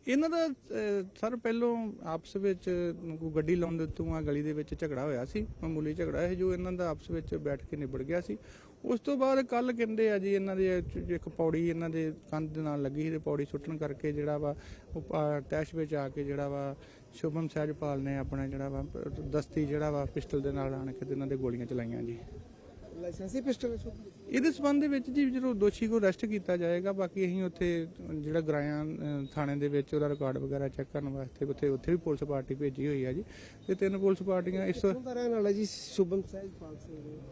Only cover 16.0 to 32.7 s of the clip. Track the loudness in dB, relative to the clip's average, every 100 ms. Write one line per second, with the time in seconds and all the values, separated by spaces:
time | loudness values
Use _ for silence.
16 | -2 -4 -4 -2 -2 -2 -4 -6 -14 -20
17 | -20 -4 -2 0 -2 0 -2 -2 -2 0
18 | 0 -2 -2 -2 -2 -2 -4 -4 -4 -6
19 | -6 -6 -2 -2 0 0 0 2 0 0
20 | 0 -4 -2 0 0 0 -2 -2 -4 -6
21 | -4 -4 -2 0 0 -2 -2 -2 -2 -4
22 | -6 -6 -10 -14 -16 -18 -20 -18 -16 -10
23 | -8 -6 -4 -2 0 0 0 -4 -6 -10
24 | -14 -16 -2 2 2 2 4 4 4 2
25 | 0 2 4 4 2 6 4 4 2 6
26 | 4 4 0 -2 0 2 2 2 0 0
27 | -2 2 2 2 0 0 0 0 -2 -8
28 | -8 -4 0 0 2 2 2 -2 -2 -4
29 | -2 -2 -4 -2 0 2 2 2 2 2
30 | 2 2 0 0 -2 0 -2 -2 -4 -4
31 | -4 -4 -8 -4 -2 2 2 2 2 2
32 | 2 -2 0 -2 -2 -2 -2